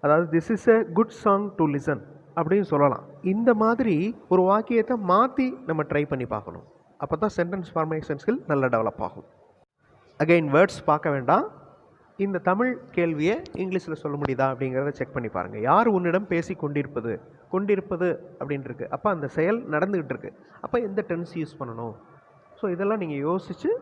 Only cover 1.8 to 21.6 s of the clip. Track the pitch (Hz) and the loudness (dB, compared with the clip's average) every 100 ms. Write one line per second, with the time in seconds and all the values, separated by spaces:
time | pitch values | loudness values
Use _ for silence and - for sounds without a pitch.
1.8 | 139 135 - - - - 160 196 196 147 | -2 -4 -6 -20 -10 -4 0 0 2 4
2.8 | 143 127 - - 180 196 233 226 220 233 | 4 2 -8 -8 -2 2 4 4 4 2
3.8 | 240 156 190 233 - 185 185 208 220 233 | 2 0 0 -6 2 4 6 4 2 0
4.8 | 226 247 190 185 254 262 254 254 - 160 | 2 -2 2 4 4 2 -2 -2 -4 -2
5.8 | 151 147 147 135 123 110 101 85 - _ | 0 0 0 -2 -4 -6 -8 -16 -18 _
6.8 | _ _ 143 156 214 202 175 190 170 165 | _ _ -6 -2 -2 -2 -4 -4 -6 -4
7.8 | 160 156 151 143 - 247 - 143 131 117 | -2 -4 -4 -6 -2 -2 0 0 2 2
8.8 | 113 - 92 - - _ _ _ _ _ | 0 -4 -8 -10 -20 _ _ _ _ _
9.8 | _ _ _ _ 156 175 151 143 196 - | _ _ _ _ 4 4 6 4 4 2
10.8 | - 151 160 139 127 180 403 - - - | 0 0 0 -2 2 2 2 -10 -20 -20
11.8 | _ _ _ _ 196 185 180 190 254 247 | _ _ _ _ -4 -2 0 0 0 -2
12.8 | - - 170 156 156 247 - - 185 185 | -6 -2 0 0 0 -2 -6 -6 -4 -4
13.8 | 180 156 156 143 139 131 135 131 135 127 | -6 -8 -6 -4 -2 0 0 0 -4 -2
14.8 | 143 139 131 - 113 92 90 104 113 170 | -4 -4 -6 -6 -6 -6 -6 -4 2 4
15.8 | 233 196 175 175 202 170 165 185 147 147 | 4 2 2 0 0 -4 -4 -6 -4 -4
16.8 | 139 127 113 104 - - _ 185 202 202 | -4 -6 -6 -6 -10 -20 _ -4 0 -2
17.8 | 196 175 180 165 - - 139 143 135 120 | -2 -2 -2 -2 -8 -12 -6 -6 -6 -10
18.8 | - - 214 180 143 - 165 226 240 151 | -8 -2 -2 -2 -4 0 0 0 -2 0
19.8 | 185 196 143 123 - - - - - 247 | 0 -2 -4 -8 -10 -16 -20 -14 -4 -2
20.8 | 220 196 - 170 170 170 151 - | -2 -4 -4 -4 -6 -6 -8 -8